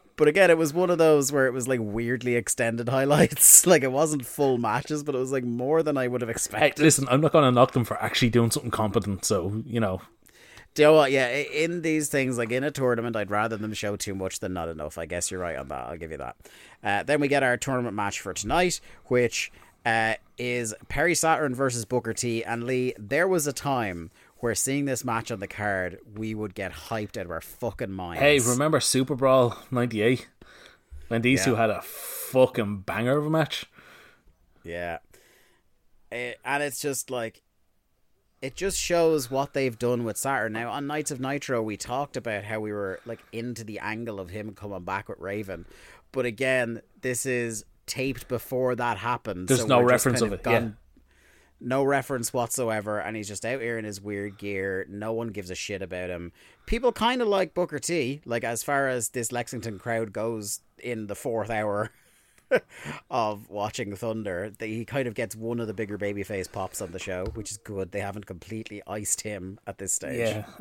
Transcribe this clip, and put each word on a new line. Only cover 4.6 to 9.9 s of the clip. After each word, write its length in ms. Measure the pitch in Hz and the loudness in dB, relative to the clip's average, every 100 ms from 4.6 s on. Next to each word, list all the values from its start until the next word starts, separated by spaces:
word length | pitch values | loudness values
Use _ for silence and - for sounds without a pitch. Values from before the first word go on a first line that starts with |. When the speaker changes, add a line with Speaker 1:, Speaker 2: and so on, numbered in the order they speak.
| 117 117 - 151 | 2 -2 -2 -6
Speaker 1:
but 120 | 147 | -2
it 40 | 131 | -2
was, 140 | 127 | 0
like, 120 | 135 | -2
more 380 | 123 117 127 160 | -2 -2 2 2
than 140 | 151 143 | 2 0
I 100 | 123 | 0
would 120 | 123 | -2
have 80 | 117 | -2
Speaker 2:
Hey, 40 | |
Speaker 1:
expected. 500 | 113 - 107 151 - | -4 -4 2 2 6
Speaker 2:
listen, 240 | 156 139 135 | 6 6 4
I'm 120 | 131 | 4
not 100 | 156 | 6
gonna 180 | 165 135 | 6 8
knock 220 | 123 - | 8 6
them 120 | 135 113 | 6 0
for 100 | 104 | 0
actually 260 | 110 - 123 | -2 2 4
doing 220 | 117 117 | 6 4
something 200 | - 117 | 2 -2
competent, 540 | - 107 110 101 95 | -2 0 0 0 -2
so, 380 | - 101 87 107 | 0 0 0 -4
you 160 | 127 117 | -4 -2
know. 220 | 104 | 0